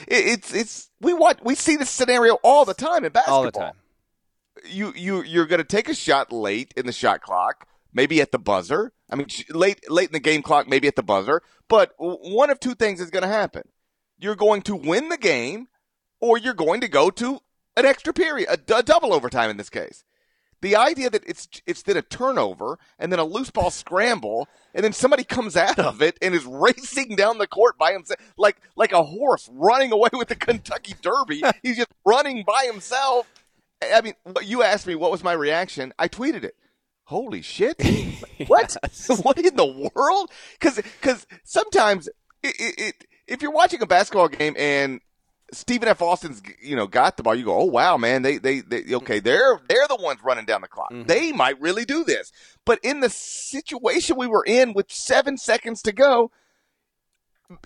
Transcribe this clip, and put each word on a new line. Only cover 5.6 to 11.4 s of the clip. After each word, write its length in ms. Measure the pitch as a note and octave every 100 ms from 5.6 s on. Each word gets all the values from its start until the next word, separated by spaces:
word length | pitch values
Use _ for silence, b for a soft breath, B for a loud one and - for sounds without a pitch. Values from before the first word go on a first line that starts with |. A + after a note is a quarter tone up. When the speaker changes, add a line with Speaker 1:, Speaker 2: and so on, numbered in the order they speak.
Speaker 1:
take 260 | D#3+ G3+ A#3
a 40 |
shot 380 | D#4 - C#3 C3+
late 400 | A#2 G#2 G#2 C3+ -
in 80 | B2
the 60 |
shot 280 | A2+ A#2+ F#2+
clock, 480 | - F2+ F#2+ - _ _ _
maybe 280 | - C#3 D#3
at 100 | C#3
the 60 | B2+
buzzer. 540 | G#2 G2 F2+ D3+ A3+ _ -
I 60 | C3+
mean, 120 | C#3+
sh-, 200 | - -
late, 420 | D#3 F#3+ G3+ -
late 200 | E3 F3+
in 20 |
the 80 | D#3
game 220 | D3 D#3
clock, 260 | C#3 D3 B2+
maybe 180 | C3+ C#3+
at 100 | -
the 60 |
buzzer. 400 | A2 G2+ G2 A#4